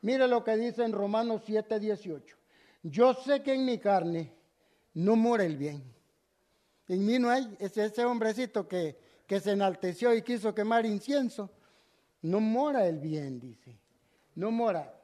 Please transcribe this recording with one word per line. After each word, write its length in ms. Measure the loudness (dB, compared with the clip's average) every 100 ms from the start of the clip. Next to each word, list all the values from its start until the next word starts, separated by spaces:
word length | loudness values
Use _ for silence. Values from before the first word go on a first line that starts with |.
mire 260 | 0 2 4
lo 160 | 2
que 140 | 2 0
dice 260 | 0 0
en 80 | -2
Romanos 520 | 0 0 0 0 -4 -2
siete 340 | -2 0 -4
dieciocho. 560 | -2 -4 -4 -12 -14 -20 _ _ _ _
"Yo 300 | -8 4 4
sé 280 | 4 0 -2
que 120 | 2
en 120 | 0 0
mi 120 | 0
carne 540 | 2 2 2 -4 -6 -14 _ _ _ _ _
no 220 | -2 2 4
mora 280 | 4 2
el 140 | 0 -2
bien". 240 | -6 -8 -16 -20 _ _ _ _ _ _ _ _ _
En 180 | 0 2
mí 120 | 4
no 100 | 4
hay, 260 | 2 0 -8
ese, 260 | -6 -2 -2
ese 180 | 0 0
hombrecito 640 | 2 0 -2 -2 -4 -2
que, 300 | -2 -4 -6 _ _ _
que 140 | -2
se 120 | 0
enalteció 600 | 2 2 0 -6 0 2
y 80 | 2
quiso 320 | 0 -2 -2
quemar 320 | -2 2 2 2
incienso, 640 | -2 -2 -2 -2 -6 -14 -14 _ _ _ _ _ _
no 180 | -2 0
mora 460 | 0 0 0 0 0
el 120 | 0
bien, 400 | -4 -6 -6 -10
dice. 400 | -12 -20 -20 -20 _ _ _ _ _ -6
No 160 | -4
mora. 420 | 0 0 -2 -6 -16